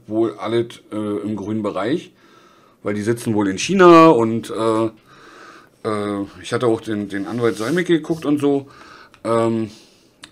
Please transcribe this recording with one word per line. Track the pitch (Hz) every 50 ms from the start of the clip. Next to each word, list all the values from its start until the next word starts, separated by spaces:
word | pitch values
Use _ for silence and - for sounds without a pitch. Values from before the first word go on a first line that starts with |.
| -
wohl | - 107 110 113 110 -
alles, | - 95 110 117 120 113 117 - - - -
äh, | -
im | 107 107 104 104 98 - 107 110
grünen | 101 95 104 110 110
Bereich, | 104 101 - 92 98 117 151 180 - - _ _ _ _ - - - _ _ _ _ _ _ _
weil | - 104
die | 104 104
sitzen | 101 110 120 120 - 120
wohl | 107 104 104 95
in | 95
China | 92 - - 175 180 180 175 170 165 160 165
und, | 147 117 113 113 113 113 110 -
äh, | - 101 113 113 110 113 113 113 - - _ _ - - - - - - - - - - - _ _ _
äh, | - 113 107 104 101 104 101 98 98 98 - -
ich | - -
hatte | 120 117 123
auch | 117 113 113
den, | - 110 107 104 104 92
den | 98 101 98
Anwalt | 92 110 123 117 113 101
Solmecke | 104 110 120 165 180 170 175 170
geguckt | 156 156 - 165 160 -
und | 143 147 139
so. | 139 143 139 139 135 - - - - - - - - - - _ -
Ähm, | 110 117 117 113 113 113 113 110 104 - - - _ _ _ _ _ _ _ - -